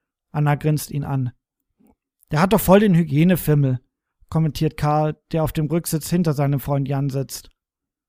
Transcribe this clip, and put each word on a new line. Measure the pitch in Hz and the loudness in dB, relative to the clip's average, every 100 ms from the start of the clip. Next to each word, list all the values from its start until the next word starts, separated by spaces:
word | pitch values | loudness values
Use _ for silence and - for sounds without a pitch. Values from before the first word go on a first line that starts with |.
| _ _ _ | _ _ _
Anna | 147 147 | -2 0
grinst | 143 156 151 - | 0 0 -2 -4
ihn | 147 143 | -8 -6
an. | 139 127 - _ _ _ _ _ _ _ _ _ | -4 -4 -8 _ _ _ _ _ _ _ _ _
„Der | 147 | 0
hat | 190 | 2
doch | 202 | 2
voll | - 190 | 4 6
den | 214 | 6
Hygienefimmel“, | 170 165 139 175 180 - 151 135 127 - _ _ _ _ | 4 2 2 2 2 2 2 2 -2 -8 _ _ _ _
kommentiert | 165 160 - - - | -2 -2 -2 -4 -2
Karl, | 151 151 151 151 _ | -2 0 0 -4 _
der | 165 | -4
auf | 156 | -2
dem | - 151 | -2 -2
Rücksitz | 165 165 160 - | -2 -4 -6 -2
hinter | 170 160 | -2 0
seinem | 143 139 143 | 0 0 -2
Freund | - 143 135 | -2 -4 -2
Jan | 139 143 | -4 -4
sitzt. | 131 131 - - _ _ _ _ _ | -4 -8 -12 -18 _ _ _ _ _